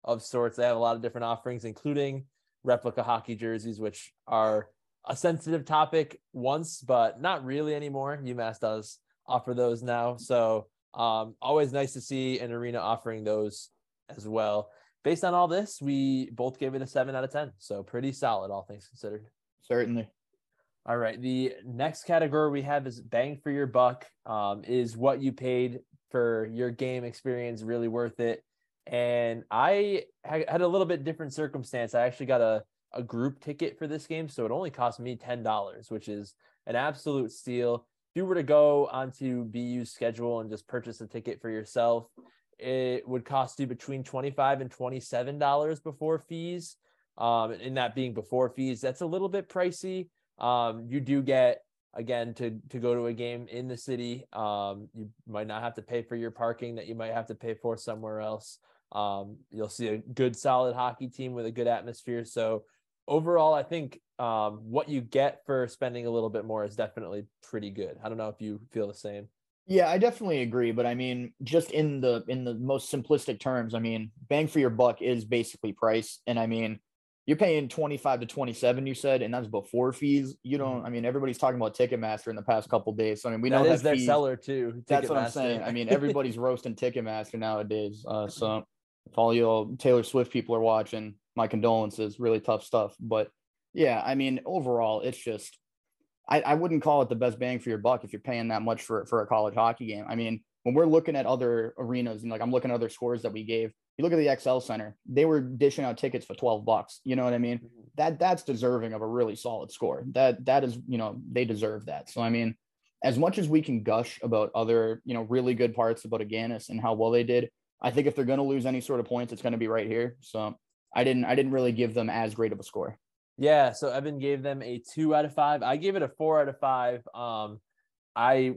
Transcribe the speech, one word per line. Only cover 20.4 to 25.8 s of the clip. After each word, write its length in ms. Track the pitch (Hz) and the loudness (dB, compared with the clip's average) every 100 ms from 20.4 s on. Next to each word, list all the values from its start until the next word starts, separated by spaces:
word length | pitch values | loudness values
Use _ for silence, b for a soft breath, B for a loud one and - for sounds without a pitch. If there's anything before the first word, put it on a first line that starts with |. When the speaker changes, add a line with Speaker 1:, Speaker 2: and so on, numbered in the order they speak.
| _ _ _ _ - | _ _ _ _ -4
Speaker 1:
All 100 | - | -2
right. 240 | 113 113 | -2 -2
The 320 | 127 127 131 - | -2 0 -2 -4
next 400 | 120 120 151 156 - | -10 -4 -4 -4 0
category 440 | 165 156 151 151 | 2 4 2 2
we 140 | 143 | 0
have 240 | 139 143 131 | -2 -2 -4
is 120 | 117 | -10
bang 380 | - 117 135 143 | -4 0 0 -4
for 140 | 151 | -4
your 160 | 143 135 | -2 2
buck. 400 | 123 123 127 - _ - | 4 4 2 -8 _ -6
Um, 380 | 110 101 101 - | -2 -2 -4 -2
is 320 | 123 120 113 | 0 0 0
what 240 | 131 131 | 2 2
you 100 | 135 | 0
paid 500 | 131 127 127 123 123 | -2 0 0 0 -4